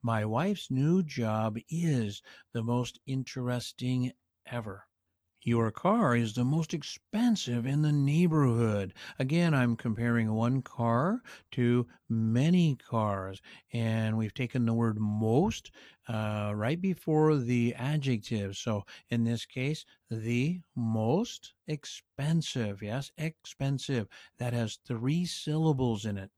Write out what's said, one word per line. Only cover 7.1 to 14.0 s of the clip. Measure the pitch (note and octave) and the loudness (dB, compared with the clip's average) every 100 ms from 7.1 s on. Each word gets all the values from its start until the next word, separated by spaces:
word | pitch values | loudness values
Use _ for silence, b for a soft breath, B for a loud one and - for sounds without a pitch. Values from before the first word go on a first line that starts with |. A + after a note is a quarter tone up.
| G#3 B3 G#3+ - A#2+ A#2+ | 0 2 2 0 -2 0
in | C#3+ | 0
the | D3+ | 2
neighborhood. | D3 C#3 D3+ F3+ D#3+ C3+ A#2 A2+ G#2 F#2+ - B B | 2 2 4 4 4 4 4 2 0 -4 -10 B B
Again, | C3 E3 E3+ | 0 2 4
I'm | D3 A#2+ A2+ | 4 2 0
comparing | A#2+ G#2+ A#2+ A#2 A2 | -2 -2 2 2 2
one | A2 A#2 C3 | 2 2 0
car | - - A#2 A#2 D#3+ A#3+ - B _ | -2 -2 2 2 2 -2 -6 B _
to | - A#2+ B2 A#2+ B _ | 0 4 4 0 B _
many | A2+ A2+ A#2 D3+ F3+ E3+ C3 | 0 2 2 4 4 4 0
cars, | - A#2 G#2+ G2 F#2+ F#2+ B B B | -4 -2 0 -2 -6 -10 B B B
and | A#2+ A2+ A2+ | -2 0 0